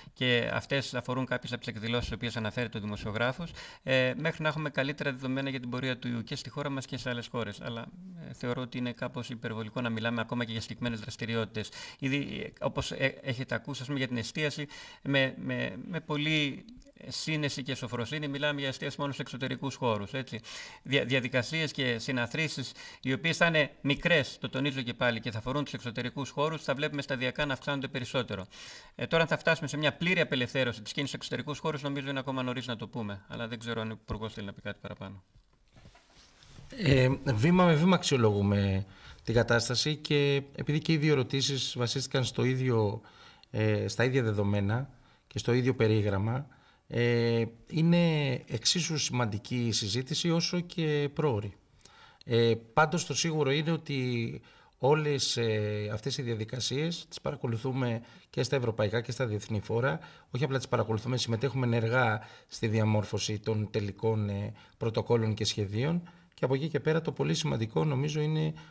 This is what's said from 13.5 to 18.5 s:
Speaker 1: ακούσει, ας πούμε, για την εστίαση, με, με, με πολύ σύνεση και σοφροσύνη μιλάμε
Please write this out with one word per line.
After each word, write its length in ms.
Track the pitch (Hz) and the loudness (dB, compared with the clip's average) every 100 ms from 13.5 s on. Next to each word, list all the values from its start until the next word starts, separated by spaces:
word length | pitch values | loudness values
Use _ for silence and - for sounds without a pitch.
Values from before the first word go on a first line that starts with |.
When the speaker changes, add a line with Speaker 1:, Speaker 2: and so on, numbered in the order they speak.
| 113 | -6
Speaker 1:
ακούσει, 260 | - 127 | -6 -8
ας 60 | 127 | -4
πούμε, 120 | 139 | -4
για 80 | 127 | -2
την 100 | 120 | -4
εστίαση, 500 | 110 165 147 151 143 - - - | -6 -4 -4 -4 -10 -12 -18 -10
με, 320 | 139 139 131 120 | 0 2 2 0
με, 380 | 127 123 123 - - | -4 -2 -4 -6 -8
με 100 | 160 | -8
πολύ 640 | - 147 151 156 143 - - - - - - | -4 -2 0 2 0 -4 -14 -20 -20 -18 -12
σύνεση 560 | - - 156 143 - | -8 -4 -2 -2 -4
και 120 | 127 127 | -6 -6
σοφροσύνη 520 | 120 120 113 151 147 | -4 -4 -4 -4 -4
μιλάμε 320 | 139 147 | -2 -2